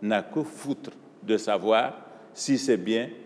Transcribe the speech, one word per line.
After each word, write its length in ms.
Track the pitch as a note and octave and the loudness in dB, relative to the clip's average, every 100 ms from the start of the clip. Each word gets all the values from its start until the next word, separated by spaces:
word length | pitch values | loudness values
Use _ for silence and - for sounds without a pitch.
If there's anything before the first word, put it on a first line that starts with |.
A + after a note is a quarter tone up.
n'a 200 | G#2+ G#2 | 0 0
que 200 | F#2 D#3 | 0 -4
foutre 500 | D3+ - C#3 - - - - - | -4 -6 -8 -8 -8 -18 -20 -14
de 140 | - G#2+ | 0 0
savoir 580 | - G2+ G2+ A2 C3+ - - - - | 2 0 4 4 4 -4 -16 -20 -20
si 240 | - - C3 | -10 0 0
c'est 180 | C3+ G#2+ | 4 0
bien 320 | F2+ A2+ B2 - | 2 -2 -2 -10